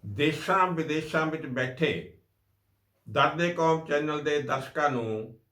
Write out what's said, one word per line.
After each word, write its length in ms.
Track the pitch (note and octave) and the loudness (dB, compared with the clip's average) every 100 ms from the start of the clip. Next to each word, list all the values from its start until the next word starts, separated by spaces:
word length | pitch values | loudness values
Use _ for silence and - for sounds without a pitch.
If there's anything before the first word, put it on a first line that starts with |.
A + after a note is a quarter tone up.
| G#2+ | -10
ਦੇਸ਼ਾਂ 600 | G2+ D3 D3+ - F#3+ F#3 | 2 2 2 0 2 4
ਵਿਦੇਸ਼ਾਂ 580 | E3 D3+ D#3 D#3 D#3+ D#3 | 2 0 -2 0 0 0
ਵਿੱਚ 200 | D#3+ C3+ | -2 -4
ਬੈਠੇ 720 | B2+ B2+ - D#3 F2+ - - _ _ _ _ _ _ _ _ - | -2 -2 0 0 0 -6 -18 _ _ _ _ _ _ _ _ -6
ਦਰਦ 320 | A2 D3 D3+ | 2 2 2
ਏ 120 | F3 | -2
ਕੌਮ 320 | F3 E3 D#3+ D#3+ | 2 2 2 2
ਚੈਨਲ 380 | D3 D3+ D3 | 0 0 -2
ਦੇ 180 | D3 D3 | 0 -2
ਦਰਸ਼ਕਾਂ 480 | C3 C3+ C3 - D3 | 0 -4 -4 0 0
ਨੂੰ 500 | B2+ A2+ A2 A2 - _ | 0 -2 -4 -6 -14 _